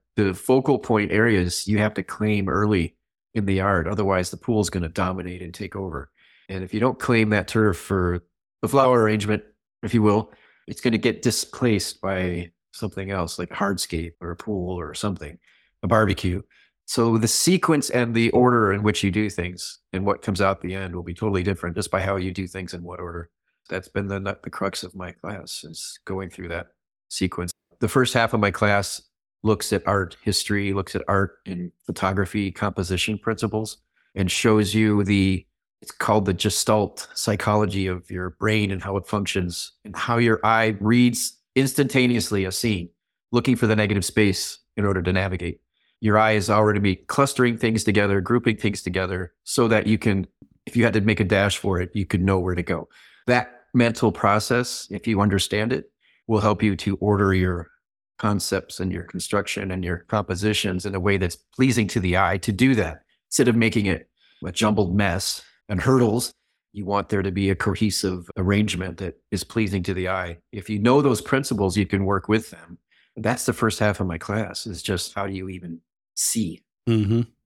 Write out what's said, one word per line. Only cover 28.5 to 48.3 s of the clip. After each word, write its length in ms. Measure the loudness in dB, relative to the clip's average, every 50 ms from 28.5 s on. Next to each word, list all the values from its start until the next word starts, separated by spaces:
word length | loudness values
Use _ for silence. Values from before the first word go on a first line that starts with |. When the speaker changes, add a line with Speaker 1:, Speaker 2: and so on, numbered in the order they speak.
Speaker 1:
class 500 | 0 0 0 2 2 2 0 -2 -8 -12 _ _ _ _ _ _ _ _ 0
looks 300 | 0 0 0 0 -2 -2
at 120 | -2 0
art 300 | 0 0 0 -2 -4 -8 _
history, 500 | -4 -2 -2 -2 -2 -2 -2 -2 0 -2
looks 240 | -2 -4 -4 -4 -6
at 80 | -6 -2 0
art 300 | 2 2 2 0 -4 _ _
and 260 | -10 -8 -8 -8 -10 _ _ -12
photography 640 | -10 -6 -2 -2 -2 0 0 -2 -2 -2 -4 -4 -4
composition 640 | -4 -4 -4 -4 -2 -4 -4 -2 -2 -2 -2 -2 -4
principles, 600 | -4 -4 -6 -4 -2 -4 -2 -2 -4 -6 -6 -10 _ _ _ _ _ _ _ -4
and 160 | -2 -2 -2
shows 420 | -2 2 4 4 4 4 4 2 2
you 300 | 2 2 4 4 2 2
the, 420 | 2 4 4 4 4 2 0 -4 _ _ _ _ _ _ _
it's 100 | -20 -20
called 340 | -10 -6 0 2 2 2 4
the 80 | 2 -2
Gestalt 720 | 0 0 -2 0 0 0 2 2 2 2 -2 -4 -14 -16 -14 -10
psychology 720 | -6 -2 -2 -2 0 0 0 2 2 2 0 0 -2 -2
of 220 | -2 -4 -6 -8 -10
your 200 | -8 -8 -8 -8
brain 400 | -6 -4 0 0 2 2 2 0
and 100 | -2 -4
how 140 | -6 -4 -4
it 100 | -4 -4
functions 640 | -2 -2 -2 -2 -2 -2 -2 -2 -2 -4 -8 -12 -12 _ _ _
and 120 | -14 -10
how 220 | -6 -2 0 2
your 220 | 4 4 4 4 2 2
eye 340 | 2 4 4 2 2 0 0
reads 540 | 2 4 6 6 6 6 4 0 -6 -6 -8 _ _ _ 0
instantaneously 880 | 0 0 2 2 2 0 2 4 4 4 4 2 0 0 0 0 -2 -2
a 60 | -2
scene, 380 | -4 -2 -2 -2 -2 -2 -4 -8 _ _ _ _ _ _ _ -2
looking 240 | -2 0 2 2 2
for 100 | 4 4
the 80 | 2 4
negative 300 | 2 2 2 2 0 0
space 540 | 0 2 4 4 4 2 0 -4 -8 -10 -14 _ _ -4
in 80 | -2 0
order 160 | 0 0 0
to 100 | 0 0
navigate. 480 | 0 0 0 -2 -4 -4 -6 -8 -8 _ _ _ _ _ _ _ _ -2
Your 160 | 0 4 6 6
eye 140 | 6 6 4
is 160 | 2 2 4
already 300 | 4 4 4 4 4 2
be 160 | 2 2 0
clustering 640 | 0 _ -4 0 2 2 2 2 2 2 2 2
things 260 | 2 0 2 2 2 2
together, 380 | 2 2 4 4 4 2 0
grouping 360 | 2 2